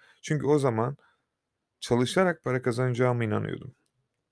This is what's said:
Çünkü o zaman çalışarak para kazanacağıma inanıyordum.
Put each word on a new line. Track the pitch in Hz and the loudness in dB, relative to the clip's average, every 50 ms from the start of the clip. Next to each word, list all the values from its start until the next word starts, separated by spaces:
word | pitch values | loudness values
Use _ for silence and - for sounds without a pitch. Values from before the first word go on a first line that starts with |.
| _ _ _ _ | _ _ _ _
Çünkü | - - 156 147 127 | -6 -4 -4 -2 2
o | 131 151 151 | 2 2 4
zaman | 131 135 113 110 113 131 143 - _ _ _ _ _ _ _ _ _ _ _ _ _ _ _ _ | 2 2 2 0 0 -2 -4 -8 _ _ _ _ _ _ _ _ _ _ _ _ _ _ _ _
çalışarak | - - 123 117 127 117 - 185 190 180 165 - - | -4 0 2 2 2 2 2 2 2 2 0 -2 -2
para | 127 127 131 | -4 -2 -2
kazanacağıma | 131 127 113 120 127 127 123 117 127 127 123 120 117 | 0 -2 -2 0 0 0 0 2 2 2 2 0 0
inanıyordum. | 107 107 107 104 101 - - - - - _ _ _ _ _ _ _ _ _ _ _ | -2 -2 -2 -4 -4 -8 -8 -10 -14 -20 _ _ _ _ _ _ _ _ _ _ _